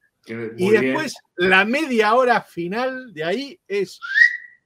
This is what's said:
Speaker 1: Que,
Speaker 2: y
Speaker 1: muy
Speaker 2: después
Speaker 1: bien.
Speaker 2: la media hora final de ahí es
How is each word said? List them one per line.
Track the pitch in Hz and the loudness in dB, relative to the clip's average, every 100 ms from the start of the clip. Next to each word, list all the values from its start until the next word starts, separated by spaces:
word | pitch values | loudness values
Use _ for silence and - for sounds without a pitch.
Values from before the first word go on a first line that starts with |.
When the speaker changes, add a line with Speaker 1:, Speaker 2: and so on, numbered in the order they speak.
| _ _ - | _ _ -12
Speaker 1:
Que, | 113 113 - | -8 -8 -2
Speaker 2:
y | 185 | 4
Speaker 1:
muy | 214 | 4
Speaker 2:
después | - 269 - - - - | 4 0 -4 -8 -14 -2
Speaker 1:
bien. | 180 | 2
Speaker 2:
la | 190 208 | 2 2
media | 269 311 240 214 240 | 0 0 2 4 4
hora | 247 214 | 4 2
final | - - 170 208 262 262 254 | -2 -8 -6 -4 -6 -8 -12
de | 151 | -8
ahí | 160 208 277 - _ | -4 -4 -6 -14 _
es | 202 185 - - - - - - _ | -6 -6 -8 -4 2 2 2 -10 _